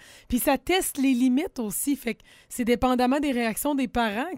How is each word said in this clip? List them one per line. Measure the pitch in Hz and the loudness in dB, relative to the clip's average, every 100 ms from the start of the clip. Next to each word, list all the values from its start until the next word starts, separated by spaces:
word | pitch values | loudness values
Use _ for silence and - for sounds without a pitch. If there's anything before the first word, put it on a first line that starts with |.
| - - - | -18 -20 -4
Puis | 247 | -2
ça | 302 269 | 2 0
teste | - 370 - - | 2 0 0 0
les | 269 | 2
limites | 247 254 247 359 - | 4 4 2 0 -6
aussi, | 214 - - 277 | -6 -4 -2 -2
fait | - 214 | -4 -8
que | - - - | -12 -20 -14
c'est | - 233 | -4 0
dépendamment | 240 254 254 247 285 | 2 2 2 2 2
des | 294 | 0
réactions | 240 233 208 285 285 | 0 -2 -2 -2 0
des | 254 | -2
parents | 247 226 202 311 | 0 -2 -2 -6